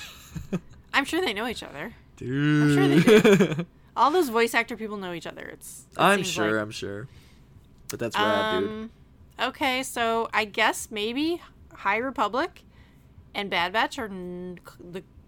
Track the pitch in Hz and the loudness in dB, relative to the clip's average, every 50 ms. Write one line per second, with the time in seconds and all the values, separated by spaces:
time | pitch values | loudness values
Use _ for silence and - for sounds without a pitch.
0 | - - - - - - - - - - 190 170 - - - - - - - 254 | -10 -16 -18 -20 -20 -16 -14 -14 -10 -8 -8 -8 -8 -12 -20 -20 -8 -2 0 0
1 | 277 - - 320 277 262 202 196 226 247 208 - - - - 139 156 233 - - | 0 0 -2 -2 -2 -2 -2 -4 -4 -6 -6 -8 -12 -12 -12 -12 -12 -12 -14 -16
2 | - - - - 127 120 131 139 147 147 151 147 147 147 143 143 143 143 139 170 | -20 -20 -16 -10 -8 -4 -2 0 2 4 4 4 4 4 6 4 4 6 6 6
3 | 170 - 214 214 - 226 196 160 196 151 151 147 175 - - - - - - - | 8 8 8 8 10 8 8 6 6 4 0 -4 -8 -10 -14 -20 -20 -6 0 2
4 | 226 269 302 370 339 254 220 233 233 226 - 240 226 - 247 196 220 208 214 208 | 2 4 4 2 2 2 2 2 2 2 2 0 -2 -2 -6 -8 -8 -8 -8 -8
5 | 190 180 175 165 - 165 - - - - - - - - - - - _ - - | -8 -8 -8 -8 -10 -10 -12 -12 -14 -14 -16 -16 -18 -18 -20 -20 -20 _ -2 2
6 | 156 185 196 196 165 - 156 - - 107 110 107 107 107 110 - - 95 101 101 | 2 4 4 2 0 -2 -2 -2 0 0 0 0 -2 -4 -8 -10 -10 -10 -10 -10
7 | 120 - - - - - - - - - - - - - - - - - - - | -12 -14 -18 -20 -20 -20 -20 -20 -20 -20 -20 -20 -20 -20 -20 -20 -16 -12 -8 -6
8 | 120 110 - 202 208 220 214 214 220 214 214 214 202 214 214 220 220 226 - - | -6 -4 -2 0 0 2 2 2 0 0 0 -2 -2 -4 -6 -8 -12 -14 -16 -20
9 | - - - - - - - - 220 254 262 - 311 269 254 254 262 - - 247 | -20 -20 -20 -20 -20 -18 -8 -6 -4 -4 -4 -2 -2 -2 -2 -2 -4 -6 -4 -2
10 | 233 226 226 226 226 - - 214 214 208 190 226 214 240 339 - - - 226 208 | 0 0 0 0 -2 -2 -2 -2 -2 -2 0 0 2 2 0 -2 -6 -10 -6 -6
11 | 208 226 240 269 302 330 349 330 - - - - - - - - - 196 202 220 | -4 -4 -2 -2 -2 -2 -4 -4 -8 -14 -20 -20 -20 -20 -14 -6 -2 -2 0 0
12 | 247 269 247 - 220 202 196 254 330 381 - - - - - - - - - - | -2 -4 -2 -2 -2 -2 -2 -2 -4 -4 -6 -12 -20 -20 -20 -20 -20 -20 -20 -20
13 | - - - - - - - 208 202 196 196 175 170 180 185 226 262 294 - - | -20 -20 -20 -20 -20 -12 -10 -8 -6 -2 -2 -2 0 0 0 0 0 -2 -2 -6
14 | 233 208 196 185 180 180 180 180 180 180 180 170 - - - - 180 175 170 190 | -10 -8 -10 -10 -10 -10 -10 -10 -12 -12 -14 -16 -18 -20 -20 -20 -18 -16 -14 -14
15 | - - - - - | -16 -18 -20 -20 -20